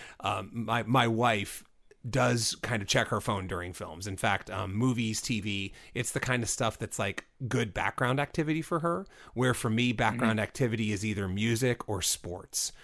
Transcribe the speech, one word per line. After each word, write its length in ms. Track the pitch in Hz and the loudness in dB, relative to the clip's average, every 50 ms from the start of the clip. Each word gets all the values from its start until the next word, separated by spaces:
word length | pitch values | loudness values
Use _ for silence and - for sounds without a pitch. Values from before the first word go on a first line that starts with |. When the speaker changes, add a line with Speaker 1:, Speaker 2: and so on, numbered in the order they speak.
| - - - _ | -14 -16 -18 _
Speaker 1:
um, 300 | - 95 104 101 98 95 - | -2 -2 -2 -2 -4 -8 -6
my, 320 | 117 113 110 113 117 113 | -6 -2 0 0 0 2
my 240 | 107 123 135 120 117 | 4 4 6 6 6
wife 560 | 113 110 120 120 113 104 101 - - - - - _ _ _ - - _ - 120 | 4 4 4 4 4 2 0 -4 -8 -10 -12 -16 _ _ _ -20 -20 _ -10 -4
does 460 | 104 131 123 123 123 117 110 - - - - | 0 2 4 4 4 2 2 0 -2 -4 -4
kind 180 | 110 123 110 | -4 -2 -4
of 80 | 98 - | 0 2
check 200 | - 135 - - | 2 2 2 2
her 120 | 120 104 | 0 -2
phone 260 | - - 107 95 95 | 0 -2 -2 -2 -2
during 260 | 90 92 87 87 90 90 | -4 -6 -6 -6 -8 -8
films. 340 | - - 82 78 85 90 | -10 -10 -12 -10 -10 -8
In 100 | 104 95 | -8 -6
fact, 340 | 92 - 113 98 95 - - | -2 0 0 0 0 -2 -6
um, 220 | 95 95 98 95 95 | -6 -6 -4 -4 -2
movies, 460 | 104 123 131 123 113 117 110 107 - | 0 2 2 2 0 0 -2 -2 -4
T 200 | - - 127 104 | -2 -2 -2 -2
V, 320 | 92 107 101 98 98 95 - - - - - | -2 -2 -2 -2 -4 -6 -8 -14 -20 -10 -6
it's 180 | 120 120 - - | -4 -4 -2 -2
the 80 | 143 | -2
kind 220 | - 127 127 123 117 | -2 0 0 0 0
of 60 | 104 | -2
stuff 300 | - - 127 110 - - | -2 0 -2 -2 -2 -4
that's, 200 | 113 104 - - | -8 -8 -4 -2
like, 280 | 110 98 98 - - _ _ _ 135 113 | -2 -2 -2 -6 -10 _ _ _ -6 -2
good 260 | 120 123 120 104 - | 0 0 0 -2 -2
background 460 | 101 - 98 - - 131 123 131 139 | -2 -2 -2 0 0 0 2 2 0
activity 420 | 143 - - - 156 151 156 160 156 | -2 -2 -2 -2 0 0 0 -2 0
for 160 | - 175 165 | -2 -2 0
her, 260 | 151 170 170 185 196 - - - - - - | 0 0 -2 -2 -6 -10 -16 -20 -20 -10 -2
where 180 | 113 127 127 123 | 2 2 4 4
for 140 | - - 117 | 2 2 2
me, 220 | 110 113 123 123 120 | 4 4 4 4 4
background 460 | 107 120 110 113 117 123 113 110 107 | 4 2 2 2 4 2 2 4 2
Speaker 2:
Mm-hmm. 60 | 104 | 0
Speaker 1:
activity 480 | - - - 139 117 110 110 113 107 107 | -2 0 0 0 2 2 0 0 0 0
is 120 | 92 104 | 0 0
either 240 | 110 104 98 101 92 | -2 0 0 -2 -2
music 600 | 92 101 107 117 117 110 127 127 120 - - - | 0 0 2 2 2 4 4 2 0 0 -2 -4
or 120 | 104 92 | -4 0
sports. 720 | - - - - - 87 87 92 - - - - - - - - | 0 0 0 0 -2 -8 -10 -10 -10 -6 -4 -4 -2 -4 -6 -10